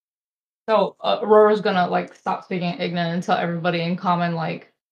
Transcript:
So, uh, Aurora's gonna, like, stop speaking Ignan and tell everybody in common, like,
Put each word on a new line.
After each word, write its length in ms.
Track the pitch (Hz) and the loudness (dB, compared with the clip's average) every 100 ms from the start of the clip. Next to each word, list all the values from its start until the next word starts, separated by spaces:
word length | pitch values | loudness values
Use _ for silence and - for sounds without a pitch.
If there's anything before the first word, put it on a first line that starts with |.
| _ _ _ _ _ _ - | _ _ _ _ _ _ 0
So, 280 | 214 185 - | 0 0 -2
uh, 180 | - 196 | -4 -2
Aurora's 400 | 208 214 214 208 | 4 6 6 4
gonna, 260 | 202 185 175 | 0 0 0
like, 280 | 180 180 - | -2 -4 -8
stop 280 | 202 185 | -8 -6
speaking 300 | - 185 175 180 | -6 -6 -4 -4
Ignan 340 | 175 175 170 | -4 -4 -2
and 100 | 175 | -2
tell 140 | 175 180 | -2 -2
everybody 440 | 170 170 175 170 | -2 -2 -2 -2
in 140 | 170 180 | -2 -2
common, 380 | 190 175 175 165 | -2 0 -2 -4
like, 380 | 165 170 - _ _ | -6 -8 -14 _ _